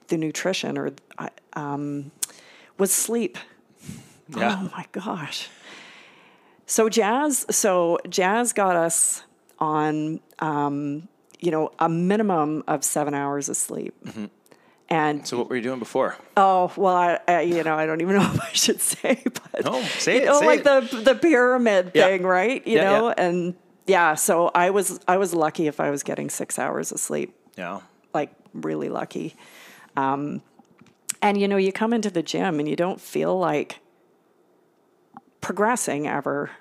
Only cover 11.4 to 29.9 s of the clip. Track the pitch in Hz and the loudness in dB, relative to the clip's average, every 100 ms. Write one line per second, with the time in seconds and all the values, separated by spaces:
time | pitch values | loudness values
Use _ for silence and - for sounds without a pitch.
11.4 | 170 156 156 - 165 165 180 214 214 170 | -2 -2 -2 0 0 2 2 2 2 0
12.4 | 147 156 - 147 - 156 147 143 139 143 | 0 -4 -4 -4 -2 -2 -2 -2 -4 -4
13.4 | 139 - - 151 - - - 113 104 - | -6 -6 -6 -8 -10 -12 -16 -12 -12 -14
14.4 | _ _ _ _ _ 165 151 147 127 120 | _ _ _ _ _ 0 0 -2 -4 -6
15.4 | 113 127 120 131 110 135 113 - - 208 | -4 -4 -4 -6 -4 -2 -2 -4 -2 4
16.4 | 190 185 180 - 190 180 175 165 - 175 | 6 4 2 2 2 4 4 2 2 2
17.4 | 175 170 156 156 156 160 175 196 175 - | 2 0 0 0 0 0 2 2 2 0
18.4 | 659 - - - - - - 262 - - | -4 0 0 0 -2 -2 0 0 -2 -10
19.4 | - - - 254 196 - - 233 247 285 | -10 -6 -2 -2 -4 -2 0 2 4 6
20.4 | 311 302 285 269 233 233 220 220 339 247 | 6 6 6 4 2 2 2 4 4 6
21.4 | 247 254 233 196 180 - 185 190 185 180 | 4 4 4 2 4 4 4 4 2 2
22.4 | 214 262 - 220 190 208 233 - 175 175 | 2 -2 2 4 4 4 2 2 0 0
23.4 | 175 175 _ _ - 180 165 156 - 170 | -2 -6 _ _ 2 4 4 4 2 2
24.4 | 170 175 180 196 175 - - 190 190 170 | 4 4 4 2 0 -2 0 2 2 2
25.4 | 156 - 156 143 151 143 - 143 143 - | 0 0 -2 0 -2 -2 -4 -6 -6 -8
26.4 | 147 - 135 - 165 - - 151 - _ | -6 -4 -4 -4 -6 -8 -6 -4 -6 _
27.4 | _ - 87 98 - _ _ 151 147 _ | _ -12 -10 -10 -14 _ _ -6 -6 _
28.4 | _ - 156 156 143 - - - 160 - | _ -10 -6 -6 -6 -6 -8 -10 -10 -14
29.4 | - - - - - | -20 -20 -20 -20 -10